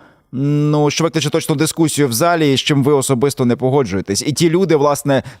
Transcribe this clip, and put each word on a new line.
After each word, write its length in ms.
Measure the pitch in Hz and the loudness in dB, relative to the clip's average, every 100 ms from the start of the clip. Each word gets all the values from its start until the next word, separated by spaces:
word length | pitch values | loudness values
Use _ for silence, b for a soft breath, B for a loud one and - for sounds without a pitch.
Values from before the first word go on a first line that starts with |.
| b b _ | b b _
ну, 580 | 127 143 147 147 151 147 | -4 -2 0 0 2 0
що 140 | - | 0
викличе 260 | 160 160 139 | -2 -2 -2
точно 260 | 165 - 147 | -2 -2 -2
дискусію 520 | 156 - 156 139 143 | -2 0 -2 2 0
в 60 | |
залі, 400 | 117 170 170 151 | 2 0 2 2
і 40 | 131 | 2
з 40 | |
чим 220 | - 143 | 0 0
ви 100 | 135 | 2
особисто 520 | 143 - 131 143 - 123 | 2 2 0 0 0 0
не 100 | 117 | 0
погоджуєтесь? 720 | 127 143 113 95 - 101 - | 0 0 0 -4 -4 -4 -4
І 60 | |
ті 160 | 127 170 | 0 0
люди, 260 | 170 190 156 | 2 2 2
власне, 480 | 143 143 143 135 B B | 2 0 0 -2 B B